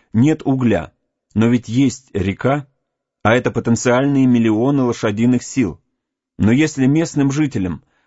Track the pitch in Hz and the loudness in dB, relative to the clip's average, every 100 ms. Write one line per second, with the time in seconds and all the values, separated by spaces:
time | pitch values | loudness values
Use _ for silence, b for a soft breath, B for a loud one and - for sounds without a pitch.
0 | b 107 139 156 - 131 120 95 76 _ | b 2 2 2 -2 0 0 0 -4 _
1 | _ _ _ - 117 120 - 117 135 - | _ _ _ 0 2 0 -2 0 0 -2
2 | _ 98 95 95 127 143 143 _ _ _ | _ -6 -4 -2 -2 -2 -6 _ _ _
3 | _ _ 107 123 120 113 113 117 127 123 | _ _ 0 0 0 -4 -2 0 0 0
4 | 139 139 131 120 113 107 127 143 127 113 | 2 2 2 2 2 0 0 0 -2 -2
5 | 113 101 120 123 - - 107 71 _ _ | -4 0 0 0 -2 -2 -2 -4 _ _
6 | _ _ _ - 98 123 151 143 135 151 | _ _ _ -2 2 2 0 0 0 2
7 | 165 143 139 139 151 110 92 - b b | 0 0 -2 0 -2 -4 -6 -8 b b